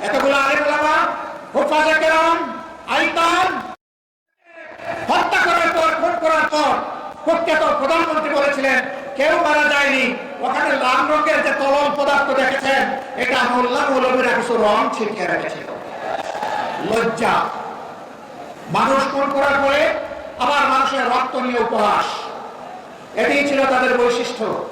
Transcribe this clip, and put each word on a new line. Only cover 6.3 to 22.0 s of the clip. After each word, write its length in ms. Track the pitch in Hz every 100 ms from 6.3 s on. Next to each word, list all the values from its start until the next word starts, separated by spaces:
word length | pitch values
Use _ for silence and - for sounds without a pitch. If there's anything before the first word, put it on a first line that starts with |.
| 311 302
পর 440 | 302 285 - - - - - -
কুখ্যাত 380 | 330 339 311 302 285
প্রধানমন্ত্রী 500 | 269 330 320 311 302
বলেছিলেন, 520 | 277 277 269 269 254 - - - -
"কেউ 220 | 294 320 302
মারা 160 | 302
যায়নি, 520 | 302 285 277 262 247 226 - -
ওখানে 340 | 233 294 294 277
লাল 360 | 254 262 294
রঙের 320 | 302 302 294
যে 80 | 285
তরল 380 | - 277 277 285 294
পদার্থ 420 | 277 285 277 262
দেখেছেন, 580 | - 262 262 269 - - - -
এটা 280 | 254 254
মোল্লা 360 | 254 247 240 269 269
মৌলবীরা 420 | 262 254 254 233
কিছু 260 | 226 - -
রং 320 | 208 208 - -
ছিটকে 300 | 208 - 175
রেখেছিল।" 460 | 170 151 - - - - - - - - - - - - -
লজ্জা। 640 | 190 220 233 226 220 156 - - - - - - - - - - - - -
মানুষ 340 | 180 254 269 269
খুন 200 | 277 277
করার 320 | 277 285 285 277
পরে 280 | 285 320 - - - - -
আবার 280 | 247 285 269
মানুষের 400 | 262 269 269 240
রক্ত 280 | 247 254 277
নিয়ে 240 | 247 240
উপহাস, 460 | 226 226 - 202